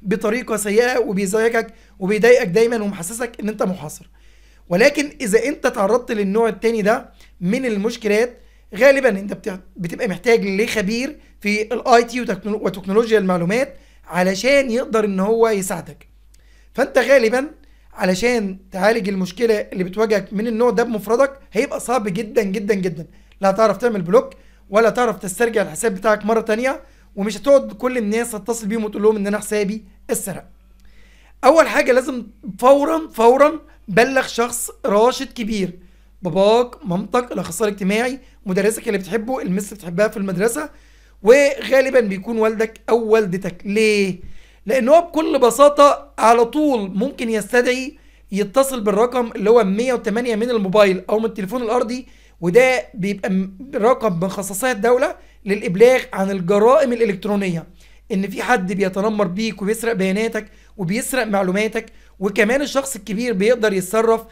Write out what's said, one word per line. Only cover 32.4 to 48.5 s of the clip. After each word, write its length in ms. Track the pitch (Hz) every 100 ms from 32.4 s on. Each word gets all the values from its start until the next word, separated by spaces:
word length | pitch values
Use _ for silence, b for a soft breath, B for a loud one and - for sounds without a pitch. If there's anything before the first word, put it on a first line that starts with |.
| 233 -
فورًا، 500 | 247 285 294 320 320
فورًا 520 | - 226 269 294 311 b b -
بلغ 380 | 185 254 262 254
شخص 440 | - 240 240 - - 247
راشد 460 | 202 240 247 269
كبير، 460 | - 214 220 180 175 b b b b
باباك، 640 | 180 165 202 233 240 - 254
مامتك، 460 | 175 202 247 247
الأخصائي 380 | 247 170 165 214
الاجتماعي، 480 | 208 190 208 254 269 b b 202
مدرسك 400 | 185 202 220 -
اللي 100 | 202
بتحبه، 440 | 185 220 220 262
المس 220 | - 185
اللي 120 | 208 214
بتحبها 320 | 170 175 214
في 80 | 196
المدرسة، 540 | 196 180 220 262 302 b b b b b
وغالبًا 800 | 190 269 285 - 214 269 262 262
بيكون 380 | 214 190 196 226
والدك 420 | 220 220 220 - -
أو 160 | -
والدتك. 580 | 220 220 208 185 190 170
ليه؟ 560 | 202 208 220 208 196 185 b b b b -
لأن 220 | 262 240
هو 120 | 320
بكل 380 | 339 302 320 285
بساطة 760 | 240 - 285 294 285 - - -
على 260 | 226 240
طول 460 | 233 277 302 247 196
ممكن 360 | 190 262 285 233
يستدعي 680 | 220 202 247 247 254 262 b b b -
يتصل 480 | 196 202